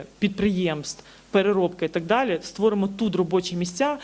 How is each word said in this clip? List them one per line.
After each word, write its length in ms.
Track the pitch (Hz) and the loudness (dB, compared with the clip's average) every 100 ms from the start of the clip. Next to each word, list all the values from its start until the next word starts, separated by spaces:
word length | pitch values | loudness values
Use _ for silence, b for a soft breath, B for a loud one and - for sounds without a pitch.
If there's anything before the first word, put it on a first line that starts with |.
| 143 - | -10 -2
підприємств, 840 | 202 196 208 185 175 151 143 - - B B | -2 0 0 2 0 -2 -6 -10 -14 B B
переробки 540 | 202 196 196 175 180 160 | 2 4 2 0 0 -4
і 40 | |
так 160 | 175 165 | -2 2
далі, 340 | 233 262 165 | 2 2 -2
створимо 460 | - - 214 208 196 | -4 0 2 2 0
тут 280 | 196 220 180 | 0 0 0
робочі 400 | 170 185 180 175 | 0 0 -2 -2
місця, 420 | 175 - 277 285 | -2 0 -2 -2